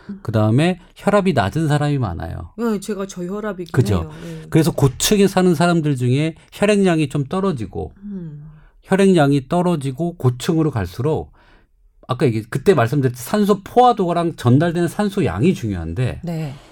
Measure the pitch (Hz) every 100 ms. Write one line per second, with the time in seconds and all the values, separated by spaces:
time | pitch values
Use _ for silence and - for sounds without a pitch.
0 | - 196 - 110 110 120 170 180 - -
1 | - 202 190 139 98 139 160 147 147 143
2 | 113 85 82 87 85 - 233 208 196 196
3 | 196 185 175 208 214 190 175 - 101 92
4 | 80 - - - - 151 160 160 139 -
5 | - 214 196 196 180 160 175 170 151 135
6 | 123 131 156 160 _ - 202 208 190 160
7 | 151 147 139 190 196 143 98 - - -
8 | 202 196 170 147 156 - - _ - 190
9 | 196 180 143 143 123 175 175 170 135 127
10 | 175 170 127 123 - 160 160 113 87 -
11 | 135 135 76 _ _ _ _ _ _ _
12 | - 123 147 110 107 - - 170 113 147
13 | 131 123 - 208 202 202 - - 247 240
14 | 180 170 170 165 123 127 170 165 175 -
15 | 208 196 131 85 151 175 113 92 82 85
16 | 123 69 170 165 156 139 -